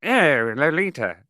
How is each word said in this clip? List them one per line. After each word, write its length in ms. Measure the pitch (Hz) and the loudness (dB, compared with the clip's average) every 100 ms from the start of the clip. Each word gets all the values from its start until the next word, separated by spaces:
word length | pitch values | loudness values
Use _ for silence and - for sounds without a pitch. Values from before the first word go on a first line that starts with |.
Yeah, 500 | 190 254 170 135 117 113 | 0 2 4 2 0 0
Lolita. 720 | 151 160 196 170 107 85 | -2 0 -4 -4 -6 -6